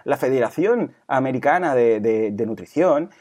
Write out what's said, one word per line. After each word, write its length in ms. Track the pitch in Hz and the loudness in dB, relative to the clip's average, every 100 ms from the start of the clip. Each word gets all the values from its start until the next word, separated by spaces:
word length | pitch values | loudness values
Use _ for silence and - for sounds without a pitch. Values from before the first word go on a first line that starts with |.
la 120 | - 135 | -4 -2
Federación 800 | 131 131 113 - 196 240 143 - - | 0 0 0 0 0 0 -4 -10 -4
Americana 680 | 135 131 127 139 175 170 | -2 -2 -2 0 0 2
de, 240 | 127 117 110 | 2 2 2
de, 320 | 113 110 107 | 0 0 -2
de 140 | 104 | -4
Nutrición 640 | 110 98 87 143 180 - 170 - | -6 -6 -6 0 2 2 -2 -12